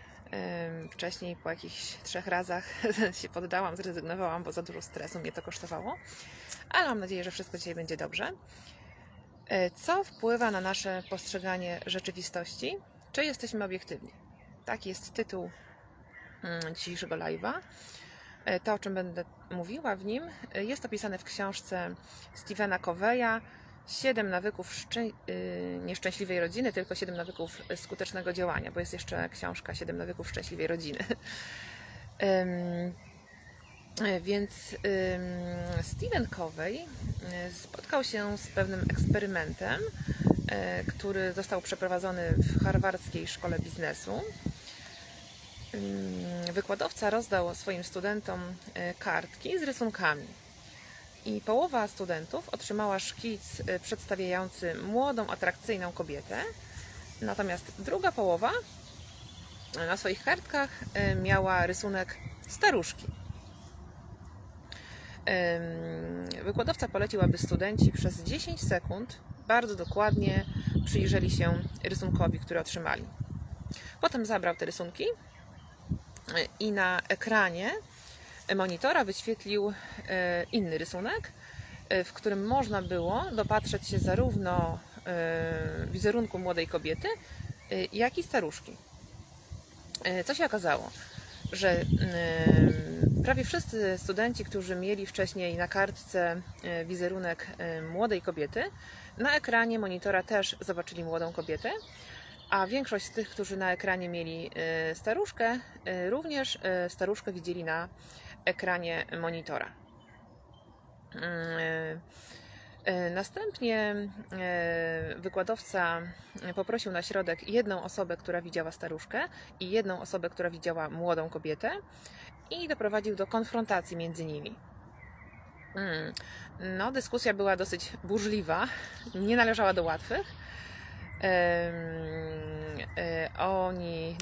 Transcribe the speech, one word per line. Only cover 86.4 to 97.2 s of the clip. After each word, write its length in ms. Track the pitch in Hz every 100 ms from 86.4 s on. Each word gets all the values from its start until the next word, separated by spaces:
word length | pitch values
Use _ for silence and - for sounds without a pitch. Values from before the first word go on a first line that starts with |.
| 180 170 165
kobiety, 400 | 170 156 165 392 453 - - - - -
e, 140 | 196 185
jak 240 | 202 240 -
i 60 |
staruszki. 540 | - 233 165 - - - - - - - - - - - - - - -
E, 200 | - 185
co 100 | 180
się 120 | 285 320
okazało? 460 | 208 170 135 113 - - - - - -
Że, 200 | 185 190
em, 1500 | 170 170 - 185 175 170 165 160 - - 156 156 165 160 -
prawie 200 | - 262
wszyscy 540 | 254 349 - 220 202 185
studenci, 480 | - 190 233 233 214
którzy 300 | 202 185 180
mieli 300 | 190 208 196
wcześniej 520 | - 190 196 175 170
na 100 | 175
kartce, 720 | 196 196 - - 185 175 170 175 -
e, 220 | 175 170 165
wizerunek, 640 | 180 180 190